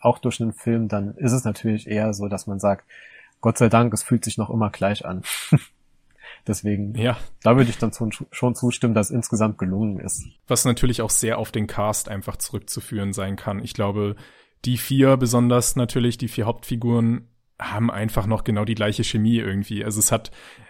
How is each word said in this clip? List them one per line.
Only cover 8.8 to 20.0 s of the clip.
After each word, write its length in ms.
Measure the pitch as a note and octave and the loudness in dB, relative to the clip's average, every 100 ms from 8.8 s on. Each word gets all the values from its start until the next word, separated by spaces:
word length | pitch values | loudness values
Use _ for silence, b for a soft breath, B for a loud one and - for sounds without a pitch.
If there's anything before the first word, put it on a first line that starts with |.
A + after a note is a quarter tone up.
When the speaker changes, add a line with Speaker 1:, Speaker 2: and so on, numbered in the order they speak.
| A#2+ | 2
Speaker 1:
dass 140 | G#2+ G2+ | 2 2
es 40 | |
insgesamt 440 | A#2+ - A2 G#2+ G#2 | -2 0 2 0 0
gelungen 400 | F#2 F#2+ G#2+ F#2+ | -2 0 -2 -4
ist. 260 | - - - - - | -6 -8 -10 -14 -2
Speaker 2:
Was 180 | A#2+ | 0
natürlich 380 | B2+ A#2 - A#2+ | 0 2 2 2
auch 80 | A2 | 0
sehr 280 | - A2 A2+ | 0 0 -2
auf 120 | A2 | -4
den 140 | A2 G#2 | -4 -4
Cast 420 | - G#2+ G#2 - | -2 -2 -2 -6
einfach 280 | G2 G#2 - | -8 -8 -8
zurückzuführen 760 | - G#2 - - - G#2+ G2+ | -8 -8 -8 -10 -6 -4 -4
sein 240 | F#2+ G2 G2 | -4 -4 -4
kann. 260 | - G2+ | -6 -6
Ich 120 | A2 | -6
glaube, 420 | - G2+ G#2 G2+ G#2 b b b _ | -4 -2 0 -2 -4 b b b _
die 140 | B2 A#2+ | -2 -2
vier 380 | - C#3 C3+ C3 | 0 4 6 6
besonders 600 | A#2+ A#2+ A#2+ B2 A#2+ C3 | 4 4 4 4 2 0
natürlich, 400 | A#2+ C3 A#2+ - | 0 0 0 0
die 100 | A2+ | -4
vier 180 | - G#2+ | -2 -4
Hauptfiguren, 800 | - - A#2+ A#2 A#2 A2+ B2 - _ _ - | -4 -6 -2 0 2 2 0 -6 _ _ -12
haben 300 | - G#2 A#2 | -8 -2 0
einfach 360 | G2 A2 - G2+ | 0 -2 0 2
noch 180 | A2 | 0
genau 200 | - G#2 | 0 0
die 120 | G#2+ G#2+ | 0 0
gleiche 260 | G#2 G#2 | 0 0
Chemie 340 | G#2+ A2 A2 A#2 | 0 2 4 2
irgendwie. 460 | G2+ G2 G2 G#2 | 2 -2 -2 -4
Also 140 | G#2+ | -4
es 140 | G#2 | 0